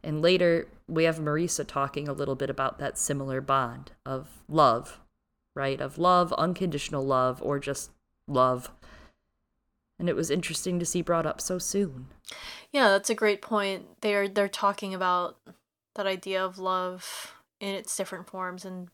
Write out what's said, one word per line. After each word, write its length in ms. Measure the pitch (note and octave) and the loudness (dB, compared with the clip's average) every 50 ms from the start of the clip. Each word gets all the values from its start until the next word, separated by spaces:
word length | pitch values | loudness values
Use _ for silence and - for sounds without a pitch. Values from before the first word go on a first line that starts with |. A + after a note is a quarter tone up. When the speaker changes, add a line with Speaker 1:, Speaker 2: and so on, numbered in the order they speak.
Speaker 1:
And 180 | - D#3+ D3+ D3+ | -6 -4 -2 2
later, 460 | D#3 E3+ F#3 F3+ F3+ E3+ E3 E3 - - - - _ | 4 4 6 6 6 4 4 4 0 -4 -14 -20 _
we 180 | - E3+ D#3+ E3 | -4 2 4 4
have 140 | E3 D#3+ D#3 | 4 4 2
Marisa 480 | D#3 D3+ D3 D#3 F3 E3+ - - C#3+ | -2 0 0 0 0 0 -2 -4 -4
talking 400 | - - C#3+ C#3 C#3 - D3 D3 D3 | -4 -2 -2 -2 -2 -4 -6 -6 -6
a 40 | |
little 220 | C#3 C3+ C#3+ C3 C3+ | -4 -4 -2 -4 -2
bit 140 | B2+ C#3 C3+ | -2 -2 -4
about 280 | C3+ - C3+ C3+ - - | -2 -2 -2 -4 -2 -4
that 200 | C#3+ C#3 - - | -8 -6 -4 -4
similar 420 | - - D3 C#3 C3+ C3+ C3 C3 | -2 -2 -2 -4 -4 -4 -4 -4
bond 520 | C3+ C#3 C#3 C3+ C3 A#2 A#2+ B2+ C3+ - - _ _ | 0 2 2 2 2 0 -4 -12 -16 -18 -20 _ _
of 360 | C3+ C3+ C3 - - - - _ - | -8 -8 -8 -8 -12 -20 -20 _ -2
love, 520 | D3+ D#3+ D3 B2+ A2+ A#2 - - - - - _ _ _ _ _ _ _ _ _ _ | 4 6 6 6 6 4 -2 -8 -18 -20 -20 _ _ _ _ _ _ _ _ _ _
right? 240 | - C#3 C3+ C3+ C3+ | -4 -2 -2 -2 -4
Of 180 | C3+ C3+ - D3+ | -6 -8 -4 2
love, 340 | E3+ F3+ F3+ F3+ F3+ E3 - | 4 6 6 6 6 4 2
unconditional 680 | - D#3 F3 F3+ - F#3+ F3+ D3 C#3+ - - D#3 C#3+ C3+ | 0 2 0 0 0 -2 -2 -2 -4 -6 -4 -4 -2 0
love, 360 | C#3 C3+ C3 B2+ B2+ B2+ C3 | 2 4 4 4 2 0 0
or 160 | - B2 C#3+ C#3 | -2 -2 -2 0
just 320 | C#3 C#3 C#3 - - - _ _ _ _ _ _ _ - | -2 -4 -6 -6 -6 -12 _ _ _ _ _ _ _ 0
love. 420 | C#3+ B2+ B2+ B2+ B2+ B2 B2 - - _ - - - - - - _ _ _ _ _ _ _ _ _ _ _ _ _ _ _ _ _ _ | 4 4 4 4 4 0 -4 -12 -18 _ -20 -20 -20 -20 -20 -20 _ _ _ _ _ _ _ _ _ _ _ _ _ _ _ _ _ _
And 100 | E3+ F3 | -2 0
it 60 | D#3 | 0
was 140 | A2 E3 D#3+ | 0 0 0
interesting 480 | C#3 F3+ E3+ - D#3+ - - F#3 F3+ F3 | 0 -2 -2 -4 -6 -4 -4 -2 -2 -2
to 60 | E3+ | -2
see 140 | - - F3+ | -2 -2 -2
brought 240 | E3 - F3 E3 D#3+ | 0 2 0 0 0
up 140 | D#3 - - | -2 -4 -4
so 180 | - - F#3 F3+ | -6 -6 -4 -4
soon. 500 | F3+ - - G3 G3+ E3+ C3 B2+ C3 - - _ _ - - - - - - - - _ | -4 -2 0 0 -2 -2 -4 -10 -16 -16 -20 _ _ -18 -18 -16 -14 -16 -16 -16 -16 _
Speaker 2:
Yeah, 180 | - C#4+ B3+ G#3 | 2 6 6 8
that's 180 | G3 G3 G3 - | 6 6 4 0
a 40 | A3+ | 0
great 260 | G#3 A3 G#3 G3+ G3+ | 2 4 2 2 2
point. 600 | - - A3+ G#3 G3+ G3 G3 F#3 - - - _ | -2 -2 0 0 0 0 -2 -4 -8 -14 -18 _
They're, 260 | - G#3+ G3+ G3+ G3+ G3 | -2 0 2 2 0 2
they're 180 | G3 G#3 G3+ G3 | 2 0 0 0
talking 440 | G3 - - G3+ G3+ - - F#3+ | 0 0 0 0 0 0 -6 -8
about 460 | F#3+ F#3 F#3 F#3 F3+ F3+ F3+ - - _ _ - - _ _ _ _ _ _ _ _ | -4 -2 0 2 2 2 0 -2 -6 _ _ -20 -20 _ _ _ _ _ _ _ _
that 120 | - G3 | -4 -2
idea 380 | G3 F#3+ F3+ F#3 F#3+ F#3+ F#3 F#3+ | -2 -2 -4 -4 -4 -2 0 -2
of 140 | F#3 F#3 F#3+ | -2 -4 -4
love 760 | F#3 F#3 F#3 F#3 F#3 F#3 F#3 F#3 - - - - - - - - _ _ _ _ | -2 -2 0 0 -2 -4 -6 -8 -12 -12 -12 -12 -12 -14 -18 -20 _ _ _ _
in 140 | - G3 G3 | -8 -6 -6
its 220 | F#3+ - - - | -6 -6 -8 -6
different 320 | - F#3+ - - F3 F3+ - | -6 -6 -6 -6 -12 -14 -12
forms 360 | - F#3+ F#3 F3+ F3+ F#3 - | -10 -8 -8 -6 -8 -10 -12
and 220 | F#3+ F#3 F#3 F3+ F3 | -12 -12 -12 -12 -14